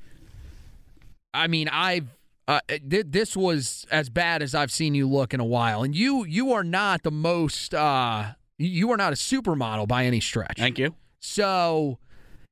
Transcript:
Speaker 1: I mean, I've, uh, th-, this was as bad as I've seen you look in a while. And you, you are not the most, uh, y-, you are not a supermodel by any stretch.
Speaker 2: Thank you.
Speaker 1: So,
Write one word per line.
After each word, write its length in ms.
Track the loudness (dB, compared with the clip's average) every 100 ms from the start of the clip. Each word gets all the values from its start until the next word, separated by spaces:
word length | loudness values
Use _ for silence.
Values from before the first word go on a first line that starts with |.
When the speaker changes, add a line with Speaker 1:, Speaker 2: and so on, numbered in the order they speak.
| -20 -20 -20 -20 -18 -18 -20 -20 -20 -20 -20 -20 _
Speaker 1:
I 140 | -2 0
mean, 200 | 0 0
I've, 480 | 0 0 0 -4 -12 _ _ 0
uh, 120 | 0 0
th-, 360 | -6 0 0 0
this 280 | 0 0 0
was 480 | 2 2 -2 -8 -2
as 180 | -2 0
bad 320 | 0 0 0
as 140 | 0
I've 180 | 0 0
seen 220 | 0 2
you 120 | 2 2
look 280 | 2 2
in 60 | 0
a 40 |
while. 380 | 0 2 2 2
And 120 | 0
you, 300 | 2 2 2
you 280 | 0 0 2
are 120 | 2
not 380 | 0 0 0 0
the 80 | -2
most, 640 | 0 0 2 0 -2 -4
uh, 40 | 0
y-, 560 | 2 2 2 -2 -4 -10 _ -4
you 320 | -2 2 2
are 60 | 2
not 160 | 2
a 40 | 0
supermodel 680 | 0 0 0 0 0 -2 0
by 200 | 2 2
any 140 | 2
stretch. 360 | 0 -2 -4 -2
Speaker 2:
Thank 220 | -2 0
you. 160 | -2 -4 -16 _
Speaker 1:
So, 800 | -8 -2 0 2 2 2 0 -4 -12 -20 -20 -20 -20